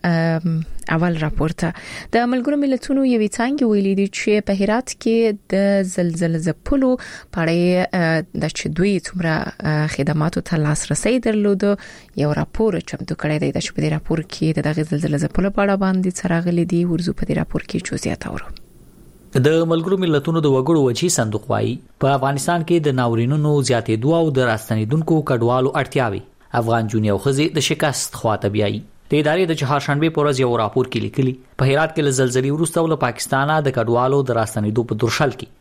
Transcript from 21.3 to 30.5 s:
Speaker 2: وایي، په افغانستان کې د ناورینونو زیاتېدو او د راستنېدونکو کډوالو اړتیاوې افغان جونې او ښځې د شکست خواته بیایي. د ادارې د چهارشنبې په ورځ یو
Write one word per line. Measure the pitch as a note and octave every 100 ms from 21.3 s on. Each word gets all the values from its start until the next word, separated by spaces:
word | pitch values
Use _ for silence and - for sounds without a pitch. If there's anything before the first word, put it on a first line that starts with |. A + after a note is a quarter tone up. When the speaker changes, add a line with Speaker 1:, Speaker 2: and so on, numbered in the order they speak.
| G#2+ -
Speaker 2:
وایي، | G#2+ A2 B2 - -
په | C3+ C#3
افغانستان | C3+ C#3 D#3 F3 D#3+
کې | F3 D3
د | B2+
ناورینونو | A#2+ A2+ A#2+ D3+ D3+ D3 C3
زیاتېدو | A#2+ A2+ A2 C3 E3
او | D#3+
د | C3 B2+
راستنېدونکو | A2 - A2 G#2+ D3+ D#3+ D#3+ D3
کډوالو | B2+ A#2 B2+ C3 D3+
اړتیاوې | C3 - A#2+ G2 - _ - B2
افغان | A2+ A#2 A2
جونې | A2 G#2+
او | G2+
ښځې | C#3 C3+ D#3 D#3
د | -
شکست | D#3 D3+ C3 - -
خواته | A2+ G#2 G2+
بیایي. | G#2+ G#2 G#2 - - -
د | D3
ادارې | D3+ E3+ F3+
د | D#3
چهارشنبې | C3 C#3+ C#3+ C#3+ D#3+ D#3+
په |
ورځ | D3 C3
یو | B2+